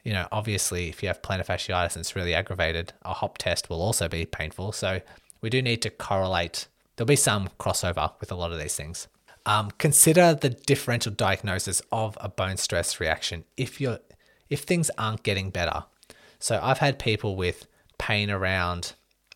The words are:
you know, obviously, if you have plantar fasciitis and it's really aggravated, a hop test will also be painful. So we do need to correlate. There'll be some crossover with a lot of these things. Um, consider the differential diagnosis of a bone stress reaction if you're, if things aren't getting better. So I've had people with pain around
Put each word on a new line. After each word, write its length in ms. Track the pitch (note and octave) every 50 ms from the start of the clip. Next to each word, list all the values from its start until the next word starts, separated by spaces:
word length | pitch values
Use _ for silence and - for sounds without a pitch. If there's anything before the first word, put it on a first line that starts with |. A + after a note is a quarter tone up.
| -
you 80 | -
know, 160 | G#2+ F#2 F2 -
obviously, 600 | - A2 G#2+ A2+ G#2 F#2+ - - F#2 F2+ F2+ E2
if 120 | D#2 -
you 60 | - F#2+
have 140 | F2 -
plantar 240 | - - G2 F#2 F2
fasciitis 500 | - F2+ F2+ - - F#2 F2+ F2 E2+ -
and 60 | F2
it's 120 | E2 - -
really 200 | F#2+ F2+ F2 E2
aggravated, 580 | E2 F#2 - F#2 F2+ E2+ D#2+ E2 E2+ E2+ - - -
a 120 | - F2 E2+
hop 240 | - - G2+ - -
test 300 | - F2+ F2 - - -
will 140 | F2 E2
also 260 | E2+ G#2+ A#2 - F2 E2
be 180 | E2+ E2 E2
painful. 440 | - - - D#2+ D#2 - - F#2 G#2
So 300 | G#2+ - - F#2+ F#2 F#2+ - - - - _ - - _
we 100 | - A2+
do 100 | A#2 C3
need 220 | B2+ A#2+ A#2 A2
to 80 | - G#2+
correlate. 800 | - - - - G#2 G2 F#2+ F#2 F#2 F2 F2 E2+ - - - - _ _ _ _ _
There'll 140 | - A#2 A2+
be 80 | C#3+
some 320 | C3 - C3+ G#2 G#2 F#2+ F2+ - -
crossover 540 | - G2+ F2+ - - F2+ E2+ D2+ D2+ D#2 - -
with 100 | - -
a 60 | F#2+
lot 160 | F2 F2 E2+
of 80 | E2+ D#2+
these 160 | D2 D2 -
things. 320 | - D2 D#2 F2+ - - - _ _ _ - - - -
Um, 240 | - G#2 G#2+ G#2+ G#2 - -
consider 560 | - D#3 C#3+ - - - D#3+ F3+ F3 E3+ D#3+
the 160 | D3 - C3+
differential 600 | A#2+ - - - C#3 - - - A#2+ A#2 - A2+
diagnosis 680 | G2+ - A2+ F#2+ G2 - - G2+ F#2 F#2+ - G2 F#2 - - -
of 280 | - A2 A2 G#2+ G#2 -
a 80 | - G2+
bone 300 | - - G2 F#2+ F#2+ F#2
stress 420 | - - - E2+ E2+ - - -
reaction 440 | F2 D#2+ D#2+ - - - F2+ E2 D#2+ _ _
if 240 | - C3 - - -
you're, 200 | C#3 B2+ A2 - - - - _ _ _ _ _ _ -
if 140 | C#3+ C#3+ -
things 260 | - F#3 E3+ E3 - - -
aren't 240 | A2+ A2 A2 G#2+
getting 260 | - - G2+ F#2+ F#2+ F#2+
better. 360 | - F2+ F2 E2 - D#2 - - _ _ _ - - - - - - -
So 220 | - - A#2 G2
I've 160 | - A#2+ C3+ -
had 200 | D3+ C#3+ C3 -
people 380 | - A#2+ A2 G2+ - G#2+ F#2+
with 300 | F#2+ F#2 F2+ E2+ - - - _ _ _ _ _
pain 340 | - - - A2 G#2 G#2 G2+
around 640 | G2+ F#2+ F#2+ F#2 F#2+ F#2+ F2+ F2 F2+ F2 E2+ - - - _ _ _ _ _ - -